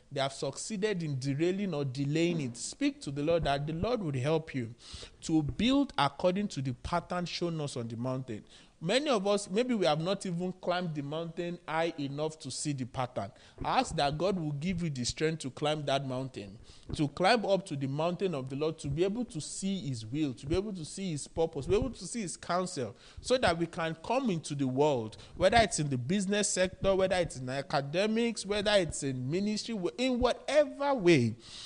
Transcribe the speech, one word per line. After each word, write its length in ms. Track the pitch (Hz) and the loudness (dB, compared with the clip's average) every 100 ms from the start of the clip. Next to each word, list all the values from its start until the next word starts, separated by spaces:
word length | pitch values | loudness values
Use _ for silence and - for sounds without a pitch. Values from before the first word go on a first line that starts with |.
| - | -10
They 100 | 139 | -4
have 120 | 135 | -2
succeeded 720 | - 143 - - 214 214 185 | -2 -6 -6 -6 -2 -2 -2
in 160 | 156 135 | -2 -2
derailing 520 | 139 139 175 190 202 | -2 2 2 2 0
or 120 | 147 | -2
delaying 560 | 139 127 139 156 170 165 | -2 -2 0 2 2 2
it. 160 | 127 - | -2 -6
Speak 440 | - - 285 277 | -10 -2 -2 -2
to 100 | 151 | -6
the 100 | 143 | -2
Lord 220 | 151 170 | 2 2
that 220 | 147 143 147 | 2 0 -2
the 60 | |
Lord 300 | 160 208 254 | -2 0 0
would 140 | 165 135 | -2 0
help 380 | 139 160 160 | 2 0 0
you 200 | 135 113 120 - - - - | -4 -4 -8 -16 -16 -16 -10
to 220 | - 160 | 2 2
build 480 | 143 123 226 277 277 - | 2 2 4 4 2 2
according 520 | 143 - 185 185 208 | 0 2 2 2 -2
to 140 | - | -4
the 100 | 135 | -4
pattern 520 | 120 - 175 170 180 175 | -6 -4 -4 -2 -4 -4
shown 340 | - 175 160 | -4 -4 -2
us 160 | 143 127 | -4 -6
on 100 | 117 | -6
the 100 | 117 | -4
mountain. 460 | 127 131 123 104 - - - - | -4 -4 -6 -10 -12 -20 -20 -8
Many 300 | 165 254 302 | 0 0 2
of 180 | 220 202 | 2 2
us, 220 | 208 202 | 0 0
maybe 240 | 190 254 | -2 0
we 120 | 226 165 | 2 4
have 140 | 151 | 2
not 240 | 165 196 196 | 0 -2 -2
even 260 | 170 185 - | -4 -4 -4
climbed 340 | - 180 180 | -2 -2 -2
the 60 | 151 | -4
mountain 580 | 143 156 170 175 175 175 - | -4 -4 -6 -4 -6 -6 -2
high 280 | 160 170 160 | 0 0 0
enough 400 | 139 143 156 156 | -4 -4 -4 -6
to 100 | 135 | -10
see 240 | - 151 | -6 -4
the 100 | 139 | -4
pattern. 460 | 123 - 127 - 101 - - - | -4 -4 -4 -4 -6 -8 -20 -8
Ask 320 | - 208 - 160 | 0 0 0 0
that 220 | 143 151 | 0 2
God 200 | 180 190 | 0 0
will 140 | 151 | -2
give 300 | 143 175 170 | -2 -2 -2
you 80 | 170 | -2
the 120 | 131 | -2
strength 340 | 120 - 160 160 | -4 0 0 0
to 100 | 131 | -6
climb 360 | - 147 156 139 | -2 -2 0 0
that 200 | 139 135 | 0 0
mountain, 520 | 127 135 110 101 101 - - - | -4 -6 -8 -12 -14 -18 -18 -8
to 140 | - 147 | -2 0
climb 380 | - 180 240 190 | 4 4 4 4
up 180 | 196 - | 2 2
to 80 | |
the 120 | 139 135 | -4 -2
mountain 480 | 143 170 175 190 | 0 0 0 0
of 160 | 147 131 | -2 -4
the 40 | |
Lord, 240 | 135 151 156 | -2 -2 -2
to 80 | 147 | -4
be 140 | 143 | 0
able 220 | 196 226 | 0 0
to 160 | 240 156 | -4 -6
see 380 | - - 190 196 | -8 -4 -2 -2
His 260 | 143 120 | -4 -6
will, 300 | 107 143 147 | -4 -2 -2
to 120 | 117 139 | -2 -2
be 80 | |
able 200 | 180 214 | -2 -2
to 100 | 190 | -6
see 280 | 151 - 190 | -8 -6 -4
His 140 | 147 - | -4 -4
purpose, 380 | 170 165 147 | -2 -2 -2
to 60 | 147 | 2
be 60 | 202 | 2
able 120 | 262 | 2
to 180 | - 180 | -4 -8
see 140 | 240 | -6
His 160 | 175 - | -6 -6
counsel, 580 | - 175 180 - 110 - - - | -2 0 0 -4 -6 -8 -18 -10
so 160 | - 254 | 0 4
that 180 | 214 170 | 4 2
we 80 | |
can 320 | 165 180 160 160 - | 0 -2 -4 -4 0
come 220 | 247 254 | 0 2
into 260 | 170 - | 0 -2
the 140 | 143 135 | 0 2
world, 480 | 127 151 127 110 - - - | 4 4 4 -2 -8 -14 2
whether 180 | 185 233 | 6 6
it's 240 | 214 - | 6 2
in 80 | 147 | 0
the 100 | 127 | 0
business 520 | 120 202 190 208 202 | 2 0 2 2 2
sector, 440 | 180 185 190 196 | 2 0 2 2
whether 220 | 190 190 185 | 4 4 2
it's 220 | 170 131 | 0 -4
in 100 | 127 | -4
academics, 960 | 139 135 147 139 170 214 220 233 220 | -4 0 0 0 2 2 2 0 -2
whether 280 | 190 208 208 | -4 -2 4
it's 300 | 208 160 - | 4 4 0
in 260 | 139 127 127 | -2 -2 -2
ministry, 460 | 180 202 214 - | 0 0 -2 -4
wh-, 240 | 220 170 - | -4 -4 0
in 200 | 262 240 | 0 4
whatever 720 | 247 - - 294 277 262 285 | 2 0 2 4 4 0 0
way, 420 | 269 175 151 117 110 - - | 4 6 6 6 0 -10 -16